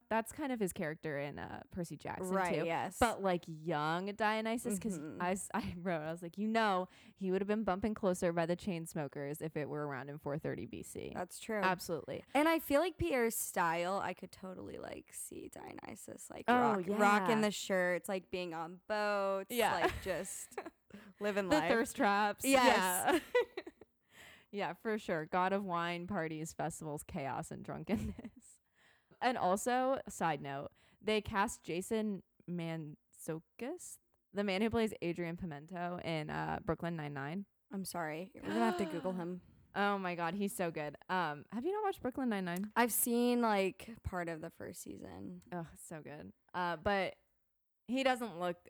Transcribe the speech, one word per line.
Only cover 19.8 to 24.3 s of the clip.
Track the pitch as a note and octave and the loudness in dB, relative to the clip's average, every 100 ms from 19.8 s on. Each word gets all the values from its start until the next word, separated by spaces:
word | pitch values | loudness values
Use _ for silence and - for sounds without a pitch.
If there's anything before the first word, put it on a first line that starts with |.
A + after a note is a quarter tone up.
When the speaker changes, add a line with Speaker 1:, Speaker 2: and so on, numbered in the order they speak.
| F#4 - | 2 2
Speaker 2:
just | F#3+ E3 F#3+ - - - | -2 -2 -4 -8 -10 -10
Speaker 1:
<laughs> | E4 _ _ G3+ G#3 - | -12 _ _ -20 -18 -4
Speaker 2:
living | G#3 G3 F#3+ | 0 2 6
Speaker 1:
The | D4+ | 6
Speaker 2:
life. | - | 6
Speaker 1:
thirst | A3+ A#3+ - | 4 2 2
traps. | G#3 G3+ G#3 G3+ | 4 6 4 2
Speaker 2:
Yes. | C4+ C4+ B3 G#3+ F#3 F3+ - | 6 8 8 8 6 4 4
Speaker 1:
Yeah. | D#4+ | 4
<laughs> | - B4 G#4+ - - - - _ _ - - | 4 2 2 -4 -12 -16 -20 _ _ -20 -20